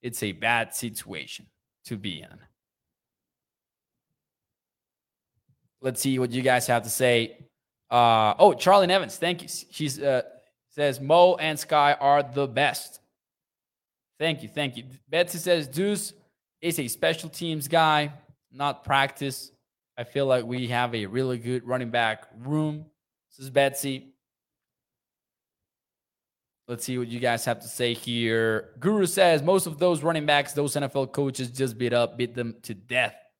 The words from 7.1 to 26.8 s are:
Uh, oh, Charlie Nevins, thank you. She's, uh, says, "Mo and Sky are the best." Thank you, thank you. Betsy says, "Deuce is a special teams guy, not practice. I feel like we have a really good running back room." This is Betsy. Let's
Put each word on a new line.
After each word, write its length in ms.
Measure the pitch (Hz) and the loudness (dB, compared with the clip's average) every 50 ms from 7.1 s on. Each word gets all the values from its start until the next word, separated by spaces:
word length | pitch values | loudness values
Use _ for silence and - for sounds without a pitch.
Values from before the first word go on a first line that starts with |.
| 120 117 113 113 - _ - _ _ _ _ _ _ _ _ _ | 4 4 2 0 -8 _ -20 _ _ _ _ _ _ _ _ _
Uh, 440 | 120 120 120 120 113 110 107 107 101 - | 4 4 6 6 6 4 4 2 6 6
oh, 140 | 190 202 | 6 6
Charlie 340 | - - - 185 190 202 190 | 6 4 4 6 6 6 6
Nevins, 300 | 175 185 196 170 - - | 4 2 0 0 -4 -8
thank 260 | - 165 170 180 170 | -4 -4 -4 -4 -4
you. 60 | - - | -8 -12
She's, 500 | - - - _ - - 151 143 127 - | -14 -14 -14 _ -10 -6 -6 -6 -6 -2
uh, 240 | 139 143 131 123 - - - - _ _ _ _ _ _ | -2 0 0 0 -2 -6 -14 -20 _ _ _ _ _ _
says, 320 | _ 147 147 143 131 123 | _ -2 -2 -2 -2 -4
"Mo 360 | 139 139 160 175 175 185 175 - | 0 4 6 6 8 6 6 2
and 180 | 151 156 156 139 | -2 -4 -4 -6
Sky 360 | - - 160 151 143 143 147 | -4 0 2 4 4 4 2
are 280 | - 143 143 143 147 | 4 4 4 4 4
the 240 | 139 123 127 143 139 | 2 0 -2 -4 -4
best." 540 | 135 110 131 143 139 - - - - - - _ _ _ _ _ _ _ _ _ _ _ _ _ _ _ _ _ _ _ _ _ _ _ _ | -2 0 0 0 0 0 -4 -10 -14 -20 -20 _ _ _ _ _ _ _ _ _ _ _ _ _ _ _ _ _ _ _ _ _ _ _ _
Thank 240 | 151 165 156 - | -2 -2 -2 -2
you, 60 | - 104 | -8 -10
thank 280 | - 147 147 139 123 | -6 -6 -6 -4 -6
you. 80 | 117 127 131 - - _ _ | -10 -16 -16 -20 -20 _ _
Betsy 300 | 151 165 175 170 - 170 | 0 0 0 0 -2 -8
says, 280 | - 180 175 170 151 | 0 0 0 0 0
"Deuce 460 | 131 131 156 190 202 208 202 208 - - _ _ _ _ _ _ _ _ _ | -4 -4 -2 0 0 -2 -2 -4 -10 -12 _ _ _ _ _ _ _ _ _
is 180 | - 170 165 - | -4 -4 -4 -2
a 80 | 139 | -4
special 420 | 117 - - - 160 160 165 - 160 | -6 -4 -2 0 0 0 -2 -6 -14
teams 380 | - - 170 165 160 151 135 | -10 -8 -6 -4 -4 -4 -4
guy, 460 | 135 165 165 160 156 151 151 147 147 147 - _ _ _ _ _ _ | 0 2 4 4 4 4 2 2 -2 -6 -14 _ _ _ _ _ _
not 320 | _ 131 143 143 135 - - | _ -6 -4 -4 -4 -6 -4
practice. 680 | - 143 135 135 139 - - 139 139 127 - - - _ _ _ _ _ _ _ _ _ | 0 2 2 2 2 -2 -6 -8 -8 -6 -8 -14 -18 _ _ _ _ _ _ _ _ _
I 80 | - 120 | -14 -14
feel 220 | - - 139 139 | -6 -2 -2 2
like 180 | 135 131 127 113 | 2 2 0 0
we 240 | 113 123 127 127 117 | -4 -6 -6 -4 -2
have 260 | 123 120 123 120 117 | -2 -2 -2 -2 -2
a 120 | 113 104 | -6 -6
really 320 | 95 104 127 131 127 127 117 | -4 -4 -2 -2 -2 -4 -4
good 280 | 113 120 123 127 120 | -4 -4 -6 -6 -4
running 240 | 120 127 127 127 117 | -4 -4 -4 -4 -2
back 380 | 113 120 117 110 110 - - _ - 107 | 0 2 2 2 0 -4 -10 _ -20 -14
room." 460 | 120 135 147 156 156 156 151 151 156 _ _ _ _ _ _ _ _ _ | -8 -4 -2 -2 -2 -2 -6 -8 -14 _ _ _ _ _ _ _ _ _
This 160 | _ - 131 | _ -18 -18
is 40 | 135 | -2
Betsy. 640 | 127 143 139 139 135 - - 139 135 131 - - _ _ _ _ _ _ _ _ _ _ _ _ _ _ _ _ _ _ _ _ _ _ _ _ _ _ _ _ _ _ _ _ _ _ _ _ _ _ _ _ _ _ _ _ _ _ _ _ _ _ _ - | 2 2 2 2 0 -4 -6 -4 -6 -6 -10 -18 _ _ _ _ _ _ _ _ _ _ _ _ _ _ _ _ _ _ _ _ _ _ _ _ _ _ _ _ _ _ _ _ _ _ _ _ _ _ _ _ _ _ _ _ _ _ _ _ _ _ _ -14
Let's 160 | 123 117 | -12 -12